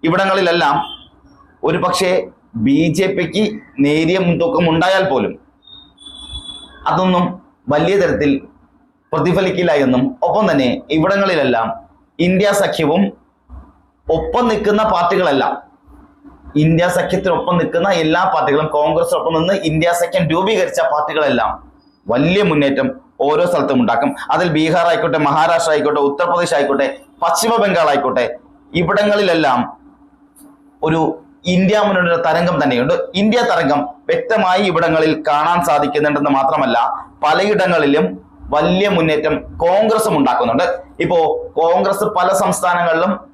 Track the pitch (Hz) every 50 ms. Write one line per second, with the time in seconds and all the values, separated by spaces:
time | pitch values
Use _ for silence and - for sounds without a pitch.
0 | - 160 170 190 196 196 190 196 190 175 170 175 165 143 139 - - - - -
1 | - - _ _ _ - - _ - _ _ _ - 147 160 170 180 180 175 -
2 | 190 180 185 180 - - - _ _ _ - 117 110 131 139 151 160 170 - 185
3 | 190 185 196 180 175 156 151 196 214 202 - - - - - - 139 143 147 156
4 | 160 160 180 196 185 175 170 - 170 170 - - 175 165 160 165 180 185 190 190
5 | 190 - 135 - 208 - - - _ _ _ _ _ - - - - _ _ _
6 | - - - - - - - - - - - - - - - - - - 160 180
7 | 185 185 180 175 180 - - - - _ _ _ _ 120 143 151 165 175 196 196
8 | 180 160 147 143 147 143 139 135 - - _ _ _ _ _ _ _ _ _ _
9 | _ _ - 156 143 180 170 190 190 180 - 175 180 165 156 147 139 127 127 123
10 | 135 - - - - - - 202 214 185 156 143 131 123 113 - - - 147 160
11 | 156 185 196 196 196 190 180 156 139 127 120 113 113 113 113 - - - _ _
12 | _ _ _ - 165 175 185 185 208 202 196 202 196 165 - - 160 139 156 185
13 | 202 196 - - _ _ _ _ _ _ - - - - _ _ _ _ _ _
14 | _ - 160 160 160 160 - 240 247 226 214 - - 202 202 214 220 214 196 175
15 | 175 175 190 196 185 160 139 131 117 - - - - - _ _ _ - - -
16 | - - _ _ _ - - - - - - 147 151 160 165 160 175 180 - 185
17 | 170 - 185 175 - 185 170 156 - - 175 170 160 - - 170 175 196 190 170
18 | 160 156 160 175 180 - - 156 135 143 139 147 156 156 151 147 147 156 156 165
19 | 170 170 180 160 - 160 160 160 160 180 202 196 160 160 156 156 160 170 170 175
20 | 175 170 - 190 165 147 156 175 190 202 220 190 180 165 139 - 160 160 147 -
21 | 151 151 156 156 151 135 123 117 110 101 - - - - _ _ _ _ _ _
22 | _ - 113 127 147 165 180 202 202 175 156 147 143 139 135 135 131 123 - -
23 | - _ _ _ 131 143 151 151 175 175 175 156 135 139 139 123 120 113 117 120
24 | 143 139 139 - - - 147 160 180 175 151 156 156 160 160 175 170 170 165 160
25 | 160 165 - 156 151 143 143 156 160 170 170 165 165 160 156 147 143 147 147 147
26 | 143 143 139 - 175 170 170 170 175 170 165 143 139 139 143 139 139 127 - -
27 | - - _ - 170 165 170 - 220 220 233 226 208 196 180 170 160 151 143 139
28 | 135 131 123 127 120 - - - - - - - _ - - 165 175 160 196 202
29 | 208 208 208 208 202 185 170 160 156 139 123 123 117 - - - - - - _
30 | - _ _ _ _ _ _ - - - - _ _ - _ _ - 156 160 160
31 | 160 - - - - - - _ _ 180 180 180 190 185 208 214 202 202 190 185
32 | 175 170 170 165 - 165 156 170 175 180 170 147 151 135 127 120 127 147 175 165
33 | - - - 185 202 220 226 240 220 - 185 165 165 139 143 139 - - - -
34 | - - 165 - - - 226 208 202 185 185 196 202 190 165 165 170 165 160 160
35 | 160 160 151 - - 156 147 147 151 165 175 170 - 165 147 147 147 143 - 151
36 | 147 151 143 143 143 151 139 135 135 - 156 147 135 120 117 117 123 139 - -
37 | - - - - - 151 156 175 190 208 214 185 185 180 175 160 151 139 139 151
38 | - 185 - - - - - - - - 139 151 160 175 180 185 196 202 185 170
39 | 160 156 151 147 151 156 147 135 - - - - 165 170 180 202 220 220 - -
40 | 226 220 175 151 135 127 123 - 123 117 117 131 180 175 175 - - - - -
41 | 165 165 180 170 160 151 - - - - - 143 165 165 175 185 190 196 196 196
42 | 214 - - 175 180 185 196 190 202 185 175 - - 180 175 175 175 170 160 160
43 | 175 196 190 - - -